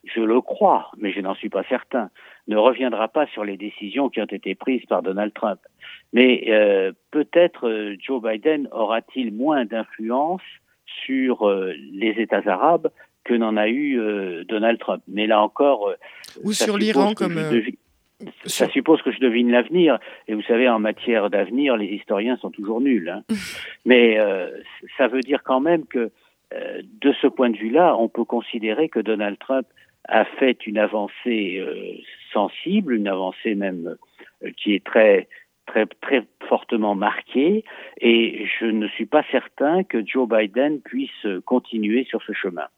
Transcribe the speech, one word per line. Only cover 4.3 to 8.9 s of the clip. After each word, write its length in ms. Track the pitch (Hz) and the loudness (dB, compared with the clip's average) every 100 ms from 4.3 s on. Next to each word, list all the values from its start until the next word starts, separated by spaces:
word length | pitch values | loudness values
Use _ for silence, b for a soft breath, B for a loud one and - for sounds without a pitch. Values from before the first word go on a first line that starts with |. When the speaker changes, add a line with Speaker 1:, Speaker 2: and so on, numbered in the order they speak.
| 101 - 95 | -6 -8 -6
Speaker 1:
prises 280 | - 123 - | -4 -4 0
par 160 | 95 | -2
Donald 320 | 87 95 104 - | 0 -2 -4 -2
Trump. 240 | 107 95 _ _ B B _ | -4 -4 _ _ B B _
Mais, 340 | 120 127 123 - | 4 6 4 2
euh, 460 | 107 104 98 95 - _ | 4 6 4 0 -6 _
peut-être, 580 | 151 147 170 175 - 120 | -4 2 4 2 2 -4
euh, 260 | 110 104 98 | -4 -6 -10
Joe 240 | - 135 | -6 -4
Biden 440 | 113 110 151 151 135 | -4 -2 -2 -2 -4
aura-t-il 600 | - 117 | -4 0